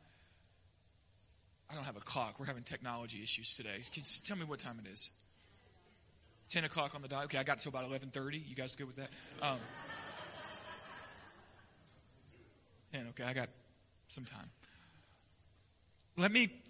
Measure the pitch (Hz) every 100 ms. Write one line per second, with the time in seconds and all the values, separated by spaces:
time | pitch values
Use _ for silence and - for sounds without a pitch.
0 | - - - - - - - - - -
1 | - - - - - - - 151 135 104
2 | - 139 113 - 139 123 120 127 127 120
3 | 117 110 107 113 117 - 110 101 123 156
4 | 135 - - 196 156 139 123 113 92 104
5 | - - - - - - - - - -
6 | - - - - - 170 156 165 143 147
7 | 135 139 143 139 135 135 147 131 127 135
8 | 135 135 135 151 143 127 131 - 131 127
9 | 135 - - - 147 131 - - - -
10 | - - - - - - - - - -
11 | - - - - - - - - - -
12 | - - - - - - - - - 143
13 | 117 - 123 131 117 - - - - -
14 | - - 123 - - - - - - -
15 | - - - - - - - - - -
16 | - 175 185 233 233 -